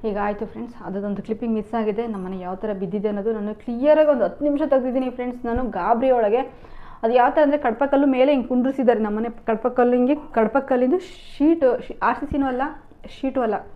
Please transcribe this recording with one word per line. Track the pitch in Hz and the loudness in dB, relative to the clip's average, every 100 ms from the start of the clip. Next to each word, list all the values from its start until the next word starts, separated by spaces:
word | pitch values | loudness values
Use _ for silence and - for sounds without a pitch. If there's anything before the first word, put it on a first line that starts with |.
ಈಗ | 220 208 | -4 -2
ಆಯಿತು | 208 208 | -4 -4
ಫ್ರೆಂಡ್ಸ್, | 226 220 247 - | -8 -10 -12 -12
ಅದೊಂದು | - 196 202 202 | -8 -6 -4 -6
ಕ್ಲಿಪ್ಪಿಂಗ್ | 202 214 240 | -6 -4 -2
ಮಿಸ್ | 220 208 | -2 -2
ಆಗಿದೆ. | 233 214 208 233 | -2 -2 -2 -4
ನಮ್ಮ | 202 | -6
ಮನೆ | 185 190 | -6 -8
ಯಾವ | 180 | -8
ಥರ | 190 214 | -6 -6
ಬಿದ್ದಿದೆ | 196 190 208 214 | -4 -4 -2 -2
ಅನ್ನೋದು | 208 208 | -2 -2
ನಾನು | 220 208 | -4 -6
ಕ್ಲಿಯರಾಗಿ | 214 - 233 294 311 302 | -8 -8 0 4 6 6
ಒಂದು | 262 | 4
ಹತ್ತು | 202 - | 0 0
ನಿಮಿಷ | 294 285 | 0 0
ತೆಗ್ದಿದ್ದೀನಿ | 311 269 254 254 254 | 2 2 2 -2 -2
ಫ್ರೆಂಡ್ಸ್. | 254 247 247 | -6 -8 -6
ನಾನು | 233 233 247 | -4 -2 -2
ಗಾಬರಿ | 190 180 233 262 | -2 0 2 4
ಒಳಗೆ | 247 208 233 262 - - - - - | 4 4 0 -2 -10 -20 -18 -16 -4
ಅದು | 226 | 2
ಯಾವ | 247 247 | 4 4
ಥರ | 285 | 4
ಅಂದರೆ | 294 294 | 4 2
ಕಡಪ | 254 220 | 0 0
ಕಲ್ಲು | 277 277 285 | 2 4 4
ಮೇಲೆ | 254 269 | 4 4
ಹಿಂಗೆ | 277 220 | 4 0
ಕುಂಡ್ರಿಸಿದ್ದಾರೆ | 247 254 269 240 220 | 0 0 2 2 2
ನಮ್ಮನೆ. | 214 208 233 | 0 -2 -6
ಕಡಪ | - - 220 247 | -6 -4 -2 0
ಕಲ್ಲು | 247 247 | 2 4
ಹಿಂಗೆ, | 247 247 | 4 2
ಕಡಪ | 294 - 233 220 277 | 0 0 0 2 0
ಕಲ್ಲಿಂದು | 269 254 254 370 | 0 2 2 2
ಶೀಟು, | - - - - 294 330 262 - - - | -2 -18 -18 2 2 4 2 2 -6 -2
ಆರ್ | 208 247 | -2 -2
ಸಿ | |
ಸಿನೂ | 285 294 269 | -4 -2 -2
ಅಲ್ಲ, | 247 285 - - - - | -2 -4 -8 -20 -20 -20
ಶೀಟು | - 269 269 | -6 -4 0
ಅಲ್ಲ | 233 202 - | 0 -2 -6